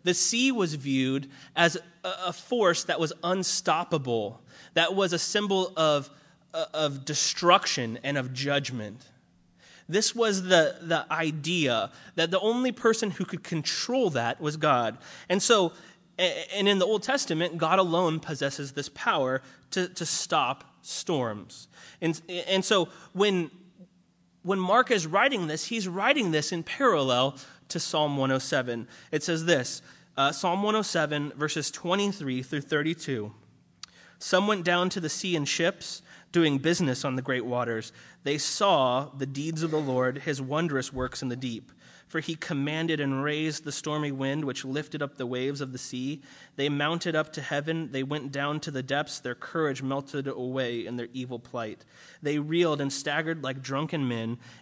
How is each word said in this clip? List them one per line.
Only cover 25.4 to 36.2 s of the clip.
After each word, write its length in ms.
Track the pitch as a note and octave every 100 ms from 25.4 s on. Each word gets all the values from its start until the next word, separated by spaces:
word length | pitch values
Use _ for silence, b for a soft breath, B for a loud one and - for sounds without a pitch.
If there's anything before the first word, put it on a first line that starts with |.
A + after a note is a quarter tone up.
| E3
this, 180 | D#3 -
he's 220 | A3+ F#3+
writing 440 | F3 A3 D4 G3+
this 220 | D#3 D3
in 100 | F3
parallel 760 | D#3+ - C4+ E3+ C3+ B2 C3+ C#3 B B -
to 120 | F3
Psalm 380 | - D#3 D3+ C#3+
one 140 | C3
oh 80 | C3
seven. 480 | - C#3+ B2 A#2 A2+ B B
It 100 | D#3
says 240 | E3 D#3+ E3
this, 360 | D#3 B2 - B B B -
uh, 140 | C#3
Psalm 320 | C#3+ F#3 F#3
one 120 | G#3 A3
oh 60 |
seven, 500 | G3 E3+ D3+ D3 D3 C3
verses 340 | D3+ D#3+ C#3+
twenty-three 720 | - F3 F#3+ G3+ G3 C#3+ B2+
through 200 | B2+ D3+
thirty-two. 720 | C#3+ D3+ D3+ D#3+ - B2+ G#2 - - _ _ _ - B B -
"Some 300 | - F#3 G3+
went 180 | G#3 F3
down 240 | F3 F3+
to 100 | F#3+
the 100 | D#3
sea 260 | - F#3+ E3+
in 100 | C#3+
ships, 560 | - E3 - - - B B